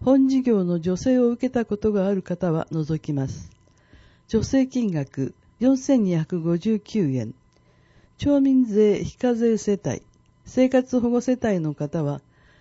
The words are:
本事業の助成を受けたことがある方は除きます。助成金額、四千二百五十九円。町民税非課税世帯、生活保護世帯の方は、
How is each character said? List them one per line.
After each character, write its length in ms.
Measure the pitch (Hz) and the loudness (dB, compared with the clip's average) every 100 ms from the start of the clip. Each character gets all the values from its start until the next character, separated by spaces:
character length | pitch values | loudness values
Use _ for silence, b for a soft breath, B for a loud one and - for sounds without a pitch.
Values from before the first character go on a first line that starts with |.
本 280 | 254 269 269 | 2 4 4
事 140 | 269 | 2
業 200 | 254 208 | 2 0
の 120 | 180 175 | 0 -2
助 220 | 165 180 | -2 -2
成 200 | 262 254 | 0 2
を 120 | 240 | 2
受 120 | 240 | 0
け 80 | 254 | -2
た 160 | 247 220 | -2 -4
こ 120 | 208 | -2
と 140 | 220 | -2
が 140 | 208 190 | 0 0
あ 80 | |
る 80 | 196 | -2
方 300 | - 180 180 | -4 -4 -2
は 160 | 160 - | -2 -2
除 320 | 160 151 156 | -6 -4 -6
き 80 | - | -4
ま 160 | 143 135 | -4 -4
す。 220 | - - - _ b b b b b _ | -8 -16 -20 _ b b b b b _
助 160 | 220 | -4
成 240 | - 269 262 | 0 0 0
金 240 | 247 226 | -2 -2
額、 420 | 160 135 - 131 - _ _ | -2 -6 -6 -8 -8 _ _
四 160 | 247 269 | 0 0
千 280 | 262 262 | 2 2
二 120 | 196 170 | 2 0
百 240 | 160 180 | -2 -4
五 200 | 160 170 | -2 -2
十 200 | 214 220 | -2 -4
九 320 | - 220 156 131 | -4 -2 0 -2
円。 180 | 110 - _ b b b b b b _ | -4 -12 _ b b b b b b _
町 200 | 285 285 | 0 2
民 260 | 269 262 240 | 4 4 2
税 380 | 202 214 196 | 4 4 2
非 140 | - - | -2 -4
課 160 | 247 | -2
税 240 | 226 233 214 | 0 2 0
世 220 | 214 202 | 0 -2
帯、 200 | 147 110 - _ _ _ - | -4 -6 -10 _ _ _ -6
生 240 | - 254 | 0 2
活 300 | 262 254 254 | 2 0 -2
保 100 | 240 | 0
護 120 | 240 | 0
世 180 | 247 254 | -2 -2
帯 180 | 226 185 | 0 0
の 140 | 156 | -2
方 300 | 143 147 170 | -4 -6 -4
は、 180 | 143 139 - b b b | -4 -6 -12 b b b